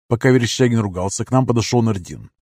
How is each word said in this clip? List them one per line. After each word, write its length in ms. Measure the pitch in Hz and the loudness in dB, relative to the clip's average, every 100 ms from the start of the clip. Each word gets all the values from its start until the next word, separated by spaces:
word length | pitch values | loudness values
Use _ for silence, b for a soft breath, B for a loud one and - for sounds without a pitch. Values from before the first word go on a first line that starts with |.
| - | -6
Пока 240 | 113 131 | 0 2
Верещагин 480 | 127 117 - 123 117 | 2 2 0 2 2
ругался, 460 | 104 92 95 - - | -2 -4 -6 -6 -2
к 60 | |
нам 140 | 127 123 | 0 2
подошел 380 | 117 104 123 | 0 0 0
Нардин. 480 | 113 98 82 67 107 _ | 0 -2 -8 -16 -18 _